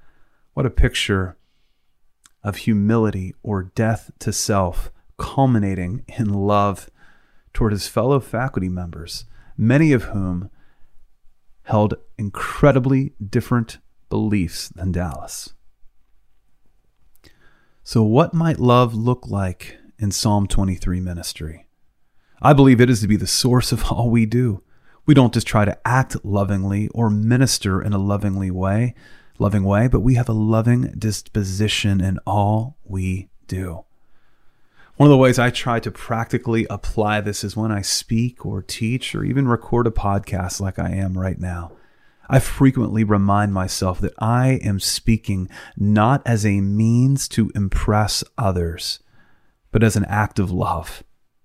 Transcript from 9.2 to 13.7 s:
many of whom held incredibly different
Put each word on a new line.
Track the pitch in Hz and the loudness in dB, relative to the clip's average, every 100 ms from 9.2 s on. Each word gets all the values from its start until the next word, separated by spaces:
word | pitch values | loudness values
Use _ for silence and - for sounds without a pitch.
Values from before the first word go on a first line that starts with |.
| - - - - | -16 -20 -12 -2
many | 113 143 160 | 2 4 4
of | 127 | 2
whom | - 101 92 90 98 - - - - - - _ - _ - - | 0 -4 -4 -6 -8 -16 -20 -20 -20 -20 -20 _ -20 _ -20 -16
held | - 107 104 - - - | -2 0 0 -2 -12 -10
incredibly | 101 - - - 147 135 131 135 139 - 101 | -8 -8 -10 2 4 4 2 0 -2 -8 -4
different | 117 - 123 113 | -2 0 -2 -2